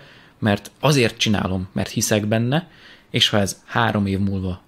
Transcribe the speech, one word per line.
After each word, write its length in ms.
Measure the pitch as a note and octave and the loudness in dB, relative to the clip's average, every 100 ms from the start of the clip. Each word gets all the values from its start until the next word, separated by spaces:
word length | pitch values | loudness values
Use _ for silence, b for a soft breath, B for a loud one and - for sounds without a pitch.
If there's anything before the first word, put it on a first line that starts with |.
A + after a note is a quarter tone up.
| B B B B | B B B B
mert 320 | A2 G2+ - - | 0 0 -2 -2
azért 380 | C3+ C#3+ A2+ - | 2 4 2 0
csinálom, 500 | A2+ G2 F#2 F#2 F#2 | 0 0 0 -4 -4
mert 180 | - G2 | -6 -4
hiszek 360 | - - G#2+ G#2 | -4 0 0 2
benne, 420 | A2+ A#2 D3 F3+ B B B B | 0 0 -2 -4 B B B B
és 200 | - - | 0 2
ha 100 | G#2+ | 2
ez 220 | F#2+ - - | 0 -4 -6
három 400 | A#2 A2+ G#2+ G2+ | -2 0 0 0
év 140 | F#2+ | 0
múlva 420 | G2+ G2 F#2+ F#2 | 0 -2 -4 -6